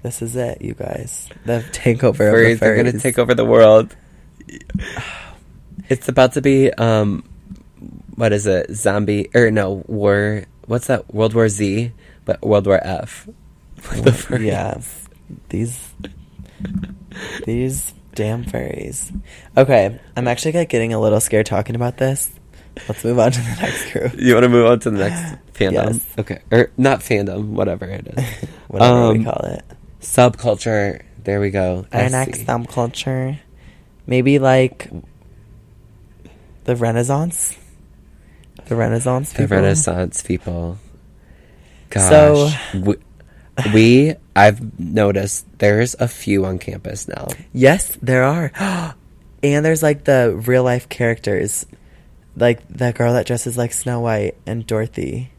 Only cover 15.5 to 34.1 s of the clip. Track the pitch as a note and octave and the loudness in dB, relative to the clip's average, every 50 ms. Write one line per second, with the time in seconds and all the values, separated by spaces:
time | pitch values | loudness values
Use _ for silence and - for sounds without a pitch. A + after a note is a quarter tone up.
15.5 | - F#2+ A2+ A#2 B2 B2+ - - - - - - - - - - _ - - - | -6 -6 -6 -6 -8 -12 -16 -20 -20 -18 -18 -18 -18 -20 -20 -20 _ -20 -20 -20
16.5 | - - - - - - - - - - - - - - - - - - - - | -18 -14 -12 -8 -8 -8 -8 -10 -14 -18 -20 -20 -16 -16 -14 -14 -14 -12 -8 -6
17.5 | A2+ A#2+ B2+ C3 C3+ D3 - - - - - - - - G#2+ G#2+ A2 A#2 A#2+ - | -4 -4 -4 -4 -6 -6 -10 -12 -14 -16 -20 -18 -8 -6 -4 -4 -4 -6 -8 -8
18.5 | - - C2 - - - - - - - - - - - - - - - - - | -8 -8 -8 -8 -10 -10 -12 -12 -10 -12 -12 -12 -12 -14 -14 -14 -20 -20 -20 -2
19.5 | - - C3+ C3+ C3+ A2+ F#2+ G2 A2+ - - - - C3 B2 B2 A#2+ A#2+ - D#3+ | 4 4 4 6 6 4 4 2 -2 -8 -18 -12 -8 -4 -2 -2 -2 -2 -4 -2
20.5 | D#3 F3 E3+ - - A#2+ A2+ A2+ A2+ G#2+ G#2+ G#2+ G#2 A2 - - - G#2+ A2 - | 0 -2 -2 0 0 -2 -2 0 -2 0 2 2 2 2 0 2 0 0 0 2
21.5 | G#2 F#2+ G#2+ - A2+ A#2 B2 A#2+ A#2+ - C3 C3 C#3 C#3 - - - - - - | -2 -4 -4 -4 -4 -4 -4 -4 -2 -2 -2 -2 -2 -2 -6 -10 -10 -16 -20 -20
22.5 | - - - - - - - - G#2+ - - A#2 B2 B2 A2+ B2 B2+ A#2+ A#2 A#2 | -20 -20 -20 -20 -20 -20 -10 -10 -10 -4 -2 -2 2 4 4 2 2 0 -4 -6
23.5 | F3 - - - - - - - - - - C3+ A#2+ A2+ B2+ B2+ A#2+ A2 B2 B2 | -6 -6 -6 -6 -6 -8 -10 -8 -6 -4 -4 -4 -4 0 4 4 6 6 6 6
24.5 | A#2+ A#2+ A#2 A2+ B2 A2 - A#2+ G#2+ G2 F#2+ - F3 E3+ E3+ E3 D3+ - _ - | 6 6 6 6 4 4 2 -4 -2 0 -2 -2 -2 -6 -10 -12 -14 -16 _ -20
25.5 | - - G#2+ F#2+ - - - G#2+ A2+ A2+ - - - - G#2 - F#2+ - - - | -6 -2 -2 0 0 0 0 -2 -2 -4 -6 -8 -8 -8 -8 -8 -8 -12 -6 2
26.5 | G#2+ A#2 B2 - - - B2+ C3+ C3+ - - - A#2 G2+ G2+ G2 F#2 G2+ G#2+ G#2+ | 4 4 4 2 0 0 2 2 2 0 -2 -2 -2 -2 -2 -2 -6 -6 -8 -6
27.5 | G#2+ G2+ G2+ G2 F2 G2+ G2 F#2 F#2+ - - - - B2+ C3 A#2 - - - - | -4 -4 -2 -2 -4 -6 -8 -12 -12 -12 -12 -8 -6 -6 -6 -6 -8 -12 -14 -16
28.5 | - - - - - G2 A2+ B2 B2 B2 A#2+ A2+ A2 A2+ A2 A2 - - - G1+ | -16 -20 -18 -10 2 4 6 6 6 6 4 4 2 2 0 -2 -4 -6 -6 -8
29.5 | G1+ - - - - - - - - - - - - - B2 B2 - - - A#2+ | -8 -12 -14 -18 -20 -20 -20 -20 -20 -18 -12 -4 4 4 4 4 4 0 -2 -2
30.5 | G#2+ G2+ - A#2 A2 G#2 G2+ G2+ - - - - - - - G2 G2+ G2+ G2+ G2+ | -2 -2 -2 -2 0 0 0 -2 -4 -8 -14 -20 -20 -12 -6 -4 -2 -2 -2 -2
31.5 | F#2+ G2 F#2 F#2 F2+ F2+ F#2+ - - A#2+ A#2+ B2+ C3 B2+ C3 B2+ - A2+ A2 A#2 | 0 0 0 0 -2 -4 -8 -6 -2 -2 0 0 0 -2 -2 -4 -6 -8 -6 -4
32.5 | A#2+ A#2+ A#2+ A#2+ - B2+ A#2+ A#2 - - - C#3 C3 C3 C3 C3 C#3 D3 _ _ | -4 -4 -6 -6 -4 -4 -4 -4 -6 -8 -8 -6 -4 -4 -4 -6 -8 -10 _ _
33.5 | - - - - - - - _ _ _ - - | -20 -20 -20 -20 -20 -20 -20 _ _ _ -6 -2